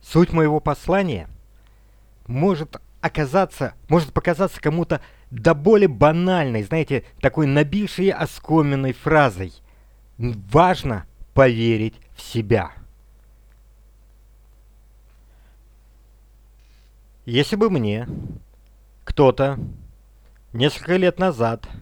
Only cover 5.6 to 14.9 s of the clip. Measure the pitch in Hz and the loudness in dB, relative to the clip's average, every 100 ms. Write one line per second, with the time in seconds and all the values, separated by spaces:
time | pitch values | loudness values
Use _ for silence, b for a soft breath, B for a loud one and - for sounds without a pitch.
5.6 | 156 214 196 117 147 160 185 180 139 113 | 4 4 4 4 2 4 0 0 0 -2
6.6 | 101 165 156 135 b b 135 147 151 143 | -2 -4 -2 -4 b b -2 0 2 2
7.6 | 147 185 208 - 190 180 165 - - 160 | 2 0 -4 -2 -2 0 -6 -8 0 2
8.6 | 147 139 135 120 - 156 139 92 92 - | 2 0 -2 -4 0 4 4 0 -12 -12
9.6 | - - _ _ _ - 120 107 95 131 | -20 -20 _ _ _ -8 -8 -8 0 4
10.6 | 180 185 143 107 - - - - 135 117 | 4 2 -4 -8 -10 -20 -4 4 4 4
11.6 | 113 113 110 - - - - 117 104 110 | 0 0 -2 -8 -20 -20 -8 -6 0 0
12.6 | 87 - - - - _ - _ _ - | 0 -12 -20 -20 -20 _ -20 _ _ -20
13.6 | _ _ _ _ _ _ _ _ _ _ | _ _ _ _ _ _ _ _ _ _
14.6 | _ _ _ | _ _ _